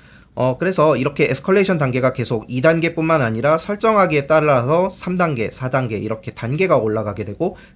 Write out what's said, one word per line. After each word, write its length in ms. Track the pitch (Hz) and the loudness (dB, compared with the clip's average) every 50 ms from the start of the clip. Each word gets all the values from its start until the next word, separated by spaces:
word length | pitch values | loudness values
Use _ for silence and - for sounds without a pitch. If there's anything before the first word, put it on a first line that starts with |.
| - - - - - _ - | -20 -20 -20 -20 -20 _ -4
어, 220 | - 123 127 127 - | -2 -2 -2 0 -2
그래서 380 | - - - - 151 156 147 | -2 -2 2 2 4 4 4
이렇게 300 | 120 131 143 139 - 151 - | 2 0 -2 0 0 0 0
에스컬레이션 480 | 131 - - - 185 202 196 190 190 160 | 0 0 0 2 2 2 4 2 2 0
단계가 360 | 147 131 123 131 123 127 - | 0 0 0 0 0 0 0
계속 320 | - 120 - 131 110 107 - | -2 -4 -4 -4 -4 -4 -6
이 140 | 120 127 | -4 2
단계뿐만 600 | 127 160 165 165 160 165 165 - 156 160 165 156 | 2 2 4 2 0 -2 -2 -2 0 0 2 2
아니라 360 | 131 113 110 113 120 143 156 170 | 2 0 0 0 2 2 2 0
설정하기에 720 | - - 208 208 - 226 220 208 190 170 151 147 139 143 | 0 -4 -4 -2 0 2 4 4 2 2 2 0 2 2
따라서 640 | 156 156 151 151 143 123 117 127 156 170 185 190 | 2 2 4 4 2 2 2 2 0 0 0 -2
삼 280 | 185 - - 180 180 180 | -4 -8 -8 -4 -2 -2
단계, 340 | 180 165 147 113 107 95 | 0 -2 -2 -2 -4 -6
사 180 | - - 131 127 | -6 -6 -6 -2
단계 280 | 131 135 127 117 110 101 | -2 -2 -2 -2 -4 -4
이렇게 340 | 101 107 110 110 - - | -4 -6 -6 -8 -10 -12
단계가 460 | - - - 117 135 156 190 180 160 135 | -12 -8 -6 -4 -2 0 2 2 2 2
올라가게 480 | 113 110 107 113 107 104 101 101 104 | 2 0 -2 -2 -4 -4 -6 -6 -8
되고 320 | 101 101 - 165 190 185 - - - _ | -8 -6 -4 -4 -4 -4 -8 -16 -20 _